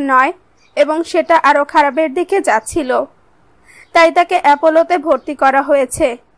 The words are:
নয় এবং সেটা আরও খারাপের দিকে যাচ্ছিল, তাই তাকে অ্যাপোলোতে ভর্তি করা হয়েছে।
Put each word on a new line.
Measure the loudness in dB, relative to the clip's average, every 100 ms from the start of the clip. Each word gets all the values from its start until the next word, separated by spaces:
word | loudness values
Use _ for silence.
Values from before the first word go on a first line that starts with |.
| 0
নয় | 0 0 -4 _ _ _ -2
এবং | -2 -2
সেটা | -4 -2 0 2 2
আরও | 0 0
খারাপের | 0 0 0 -2
দিকে | -2 -2 -2
যাচ্ছিল, | 0 -2 -2 -6 -2 -4 -4 _ _ _ _ _ _ -20 _
তাই | 2 4
তাকে | 2 0 0 2
অ্যাপোলোতে | 2 2 2 2 0
ভর্তি | 0 -2 -4 -2
করা | 0 0
হয়েছে। | 0 0 -2 -2 -4 -4 _